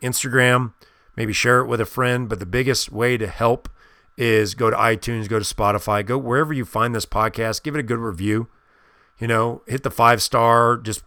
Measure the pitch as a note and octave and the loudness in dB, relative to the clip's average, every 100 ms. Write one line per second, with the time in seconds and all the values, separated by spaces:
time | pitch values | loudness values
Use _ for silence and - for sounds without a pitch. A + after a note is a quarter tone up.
0 | B2+ B2 C3+ B2+ B2 B2 A#2+ - _ _ | -6 -4 0 4 4 4 0 -8 _ _
1 | _ - A2 G2+ A#2+ B2 B2 A#2 G#2 - | _ -8 -4 0 4 4 4 -2 -2 0
2 | B2 B2 A#2 G#2+ F#2 A#2+ C3 B2 - G#2+ | 0 0 -2 -6 -4 -2 0 0 -2 -2
3 | A#2+ B2 G2+ - A#2 A#2+ - - _ _ | 0 0 -4 0 0 0 -4 -18 _ _
4 | _ - A#2 A2 G2+ A#2 A2+ A2+ A2+ A2+ | _ -4 2 2 2 0 0 2 0 0
5 | - A2+ G#2 A2 G2+ - G#2 G2+ G#2+ G#2 | -2 -6 -2 -4 -4 -2 0 0 0 -2
6 | G2+ C3 B2 B2+ D#3 C#3+ A2+ A2 A#2+ A2+ | 0 -4 0 0 0 -4 -4 -2 -2 -2
7 | - G#2+ A2 - A2+ G#2+ D3+ D3 A#2 A#2 | -4 -2 -2 -2 -4 -4 -6 -6 -4 -4
8 | A#2 F2 G#2 G#2+ A#2+ _ _ _ _ _ | -4 -4 -2 -2 -2 _ _ _ _ _
9 | _ - A#2 A2+ A#2 A#2+ - G2+ - - | _ -10 -2 0 0 -4 -8 -6 -4 2
10 | A#2 A#2 - A#2+ A#2 A#2 A#2 A#2+ A2+ G#2 | 4 4 2 2 4 6 4 2 -4 -8